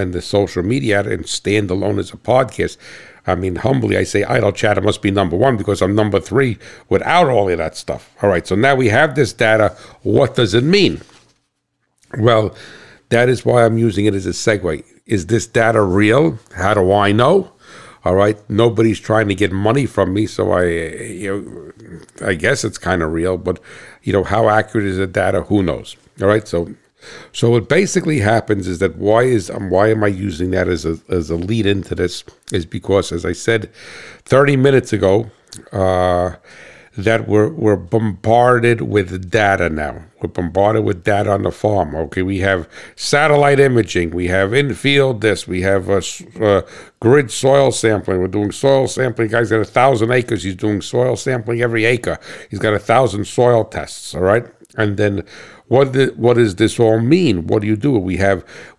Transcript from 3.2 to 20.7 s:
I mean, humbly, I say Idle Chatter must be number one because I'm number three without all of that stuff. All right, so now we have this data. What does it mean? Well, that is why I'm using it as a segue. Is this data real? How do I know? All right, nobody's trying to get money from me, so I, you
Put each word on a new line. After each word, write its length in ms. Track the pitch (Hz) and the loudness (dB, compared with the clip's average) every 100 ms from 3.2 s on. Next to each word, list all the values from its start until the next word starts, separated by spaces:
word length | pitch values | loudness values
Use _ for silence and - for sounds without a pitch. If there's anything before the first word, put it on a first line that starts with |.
| - | -4
I 80 | |
mean, 220 | 90 92 85 | -2 -2 -2
humbly, 400 | 123 135 110 95 | -2 0 0 0
I 80 | |
say 200 | 95 101 | 0 -2
Idle 280 | 101 127 101 | 0 0 0
Chatter 280 | - 110 98 | 0 0 0
must 220 | 101 - | 0 0
be 80 | 101 | 0
number 260 | 98 92 87 | 0 0 2
one 200 | 135 113 | 0 0
because 240 | 104 98 | -2 0
I'm 120 | 95 | 0
number 260 | 104 107 98 | 2 2 0
three 380 | - 123 131 107 - - - | 0 0 0 -4 -12 -16 -2
without 400 | 95 - 170 160 | -2 2 2 4
all 200 | 117 98 | 2 0
of 100 | 85 | -2
that 180 | 80 - | -4 -8
stuff. 340 | - 64 - - | -10 -10 -10 -2
All 60 | 101 | 0
right, 180 | 87 - | 0 0
so 80 | |
now 200 | 101 135 | 0 2
we 140 | 131 120 | 2 2
have 260 | 117 151 | 2 2
this 180 | 139 127 | 0 -2
data. 440 | - 113 110 104 - - - | 0 2 4 2 -2 -20 -10
What 320 | - 117 143 | 0 2 2
does 200 | - 113 | 0 2
it 100 | 113 | 2
mean? 360 | 143 202 143 76 - _ _ _ _ _ _ _ _ _ - - | 2 4 2 0 -12 _ _ _ _ _ _ _ _ _ -12 0
Well, 360 | 117 113 101 - - - - - - | 4 4 2 -6 -20 -20 -20 -18 -2
that 180 | 117 123 | 2 2
is 160 | 123 | 0
why 200 | 120 120 | 2 4
I'm 140 | 117 113 | 4 4
using 280 | 117 95 104 | 0 2 0
it 80 | |
as 120 | 98 92 | 0 -4
a 40 | |
segue. 540 | 90 - 104 87 76 - _ - | -4 -2 0 -2 -6 -10 _ -4
Is 200 | 107 85 | -4 0
this 200 | 113 - | -2 0
data 360 | 123 113 113 | 0 2 2
real? 560 | 98 95 107 127 160 117 _ 87 | 2 2 4 4 2 -2 _ -4
How 180 | 95 | 0
do 180 | 104 92 | 2 4
I 200 | 101 101 | 4 4
know? 400 | 107 131 196 185 _ - - - - | 4 4 2 0 _ -20 -20 -20 -8
All 120 | 85 95 | 0 2
right, 200 | 104 110 - | 2 0 -4
nobody's 480 | 104 117 104 113 98 | 2 2 2 0 0
trying 300 | - 110 101 | 0 0 0
to 60 | 95 | 0
get 160 | 98 | -2
money 340 | 95 107 135 120 | 0 0 0 0
from 260 | - 92 | 0 0
me, 140 | 98 110 | 0 -4
so 240 | - 95 | -2 0
I, 140 | 90 | 0
you 1080 | 90 | 0